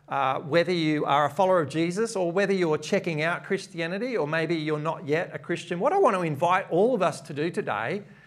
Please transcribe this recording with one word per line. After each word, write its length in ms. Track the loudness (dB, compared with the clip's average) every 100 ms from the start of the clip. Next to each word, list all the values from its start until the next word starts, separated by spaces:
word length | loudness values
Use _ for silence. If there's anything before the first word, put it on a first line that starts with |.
| -6
uh, 300 | 0 0 0
whether 340 | 0 2 2
you 320 | 2 2 2 2
are 220 | 2 2
a 20 |
follower 320 | 2 2 4
of 80 | 2
Jesus 480 | 0 -2 0 -2 -2
or 160 | -2
whether 180 | 0 2
you're 260 | 2 2 0
checking 440 | 0 -2 0 -2
out 240 | -2 -2 -4
Christianity 720 | -6 -4 -6 -6 -4 -4 -2
or 100 | 0
maybe 280 | 0 0 -2
you're 220 | -2 -2
not 300 | -4 -6 -2
yet 240 | -2 -2
a 80 | -8
Christian, 400 | -6 -6 -6 -2
what 140 | 0
I 60 | 4
want 180 | 4 4
to 40 |
invite 480 | 0 0 2 2 2
all 240 | 2 4
of 80 | 4
us 200 | 0 0
to 120 | -8
do 160 | -4 -4
today 540 | -4 -4 -2 -2 -6 -10 -20